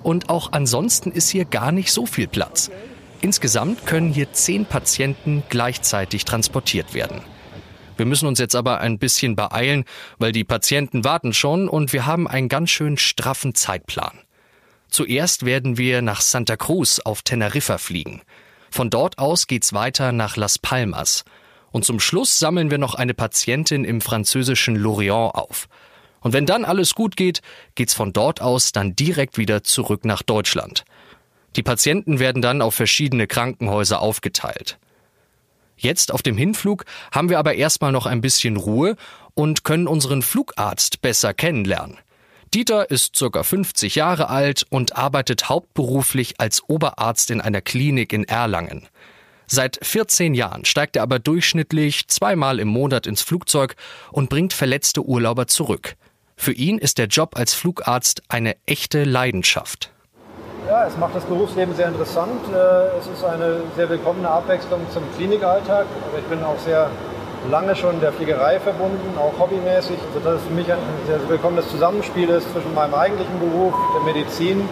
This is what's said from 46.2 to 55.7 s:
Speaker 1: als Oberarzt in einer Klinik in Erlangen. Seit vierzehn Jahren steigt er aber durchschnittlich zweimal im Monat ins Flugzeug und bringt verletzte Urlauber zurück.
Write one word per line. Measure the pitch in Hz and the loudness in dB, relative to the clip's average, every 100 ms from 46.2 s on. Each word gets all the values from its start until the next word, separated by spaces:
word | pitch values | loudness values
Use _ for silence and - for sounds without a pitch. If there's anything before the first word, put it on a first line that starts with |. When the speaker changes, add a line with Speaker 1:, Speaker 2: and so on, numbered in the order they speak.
| 120 - | -2 -2
Speaker 1:
als | 113 - - | 0 0 0
Oberarzt | 156 151 - 113 117 - | 0 0 0 -2 0 0
in | 117 | 0
einer | 110 101 | 0 -2
Klinik | - 127 143 135 113 | -2 0 2 2 0
in | 107 104 | -2 0
Erlangen. | 113 120 90 82 78 - _ - - - _ - | 0 0 -2 -4 -10 -16 _ -20 -20 -20 _ -2
Seit | 135 131 - | 0 0 -2
vierzehn | - 214 214 - 170 | -2 -2 2 2 2
Jahren | 127 107 - - | 2 0 -2 -2
steigt | - 147 - | 0 0 0
er | |
aber | 113 127 | 0 0
durchschnittlich | 113 165 170 165 156 156 151 143 - | 2 2 2 0 0 2 2 0 -2
zweimal | - 202 185 135 127 | 0 2 2 2 2
im | 104 | 2
Monat | 113 139 127 - | 2 2 0 0
ins | 107 | -4
Flugzeug | - 175 - 151 135 - - - - | -2 -4 0 2 0 -4 -18 -20 -6
und | - 135 | -2 0
bringt | 143 185 | 2 0
verletzte | - 135 139 - - 135 | 0 0 2 0 0 0
Urlauber | 123 113 120 123 | 2 2 0 0
zurück. | - - | 0 0